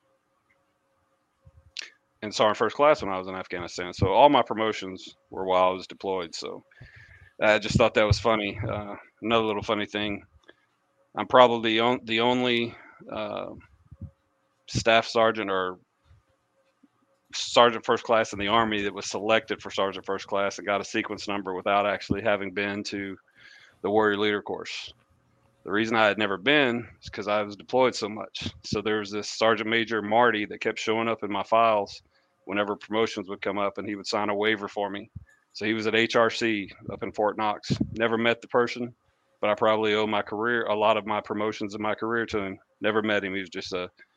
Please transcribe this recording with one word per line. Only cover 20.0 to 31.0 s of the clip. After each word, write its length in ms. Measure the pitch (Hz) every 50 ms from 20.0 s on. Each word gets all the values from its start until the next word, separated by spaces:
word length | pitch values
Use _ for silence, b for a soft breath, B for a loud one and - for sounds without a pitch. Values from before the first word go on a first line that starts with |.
| -
first 220 | - 98 95 - -
class 300 | 104 98 101 101 - -
and 80 | 87
got 140 | 95 101 98
a 40 | 98
sequence 420 | - - 110 104 - 107 95 -
number 260 | - 101 101 98 95 92
without 320 | 90 95 104 101 101 101
actually 380 | 104 98 92 - - 101 98 101
having 320 | 113 104 101 98 98 90
been 300 | 98 101 101 101 104 104
to 320 | - - 101 98 98 95 - _ b b b b b b b b b b b b
the 80 | 95
warrior 260 | 101 107 110 107 101
leader 240 | 101 104 107 104 101
course. 540 | - - 98 - - - - - - - - _ _ _ _ _ _ _ _ _ _ _ _ _ -
The 80 | - 92
reason 240 | 107 113 113 113
I 100 | 113 110
had 100 | 104 101
never 200 | 95 107 101 98
been 500 | 92 90 123 147 151 143 123 117 120 113 - - _ -
is 60 | -
'cause 180 | - - 101
I 160 | 101 104 107 104
was 140 | 104 101
deployed 380 | 95 95 - - 127 131 123 107
so 140 | - 113 101
much. 420 | 110 107 - - - - - - - - -
So 180 | - - 107
there 200 | 98 110 107 107
was 100 | 104 98
this 180 | 101 104 101 -
Sergeant 400 | - - 110 110 113 104 113 110
Major 320 | 117 117 113 107 117 110
Marty 440 | 104 104 110 117 120 120 110 107 104
that 140 | 98 98 98
kept 180 | - 117 110 -
showing 300 | - - 110 110